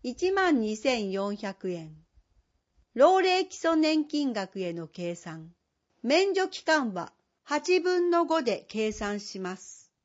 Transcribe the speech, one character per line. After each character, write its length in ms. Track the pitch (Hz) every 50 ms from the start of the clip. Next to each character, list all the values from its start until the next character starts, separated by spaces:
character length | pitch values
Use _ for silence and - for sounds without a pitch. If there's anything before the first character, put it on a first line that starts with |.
一 300 | - 247 247 - 359 370
万 280 | 392 381 381 359 311 240
二 160 | 220 214 214
千 340 | 214 - 269 254 226 208 190
四 260 | 190 196 196 202 208
百 340 | 202 - 196 190 _ - 185
円。 260 | 180 170 160 156 156 156 160 _ _ - _ _ _ _ _ _ _ _ _ _ _ _ _ _
老 280 | _ 226 269 339 381 381
齢 280 | 370 381 370 370 370 370
基 60 | -
礎 220 | - - 330 330
年 280 | 311 311 311 320 311 294
金 280 | 302 - 294 285 269
額 280 | 226 208 190 190 _ 190
へ 120 | 185 175
の 160 | 170 170 165 156
計 260 | _ - 175 170 175
算。 400 | 170 - 175 160 160 160 170 - _ _ _ _ _ _ _ _ _
免 300 | - 240 285 349 392 392
除 160 | 370 381 370 381
期 160 | 370 - -
間 300 | - 320 302 262 226 185
は 180 | 180 160 - _ _ _ _ _ _
八 380 | _ - 285 302 285 - 359 370
分 300 | 339 359 359 359 349 349
の 140 | 339 339 339
五 160 | 285 320 330
で 240 | 269 330 294 - - -
計 220 | - 220 220 220
算 300 | 214 - 214 202 208 208
し 180 | 208 - - 190
ま 180 | 190 180 185
す。 360 | - - - - - - _ _ _